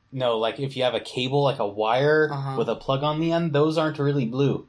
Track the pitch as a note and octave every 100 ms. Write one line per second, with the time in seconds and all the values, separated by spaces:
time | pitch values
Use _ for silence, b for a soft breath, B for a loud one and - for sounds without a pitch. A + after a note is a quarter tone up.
0 | _ C3+ B2 A2+ A2+ G#2+ C3+ C3 B2+ A2+
1 | - - B2+ C#3+ C#3 C3+ G#2 G2+ G#2+ B2
2 | D3 D#3 D3+ C#3+ C#3 C3+ A2+ A2 - C3+
3 | D3+ D3+ E3 E3 E3+ C#3+ D#3 D#3+ D#3 D3+
4 | C#3 C#3+ A2+ B2+ C#3 -